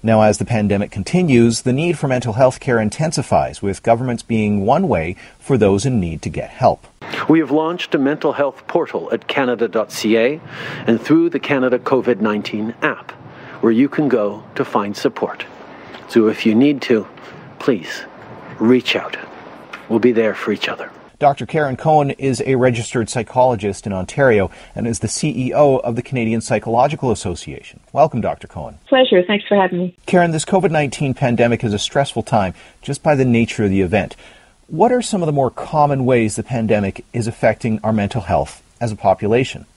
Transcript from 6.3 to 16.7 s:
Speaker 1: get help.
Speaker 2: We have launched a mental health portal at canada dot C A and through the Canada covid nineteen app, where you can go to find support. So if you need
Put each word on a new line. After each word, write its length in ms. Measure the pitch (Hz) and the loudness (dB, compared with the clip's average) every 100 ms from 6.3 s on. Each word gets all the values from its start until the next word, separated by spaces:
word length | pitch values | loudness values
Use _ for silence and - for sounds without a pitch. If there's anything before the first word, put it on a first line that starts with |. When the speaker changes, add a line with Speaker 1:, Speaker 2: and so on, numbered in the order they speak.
Speaker 1:
get 200 | 76 - | -8 -10
help. 360 | - 120 78 - _ - - - | 0 0 0 -8 _ -12 -10 2
Speaker 2:
We 120 | 160 | 2
have 100 | 147 | 4
launched 460 | 151 156 175 - 160 | 0 0 -4 -4 0
a 20 | |
mental 340 | 135 147 151 | 0 0 -2
health 320 | 135 143 - - | 0 -4 -4 -4
portal 440 | 175 147 95 85 | -2 -2 -6 -4
at 140 | 113 - | -6 -4
canada 400 | - 131 117 113 | -2 0 0 -2
dot 240 | 113 104 | -2 -4
C 240 | - 110 113 | -4 0 2
A 240 | 117 151 - - - - - | 2 -2 -12 -14 -12 -8 0
and 160 | 117 | 0
through 280 | - 160 170 | 4 2 4
the 100 | 143 | -2
Canada 380 | - 143 127 123 | -2 0 2 0
covid 400 | - 131 120 110 | 0 0 2 0
nineteen 540 | 107 104 101 107 110 - | 0 -2 -4 -6 -6 -4
app, 300 | 151 120 - - - - - - | -4 -4 -12 -20 -20 -20 -18 -2
where 120 | 117 | 0
you 160 | 113 139 | 4 2
can 200 | - 147 | 0 0
go 340 | 123 104 104 - | 2 0 -4 -14
to 100 | - | -8
find 320 | 131 123 101 101 | -2 -2 -2 -2
support. 480 | 135 - - - - - - - - - - | -4 -2 -6 -6 -16 -18 -20 -20 -20 -20 -2
So 200 | 120 110 | 2 2
if 180 | 107 120 | 2 2
you 80 | |
need 260 | 110 139 | 4 4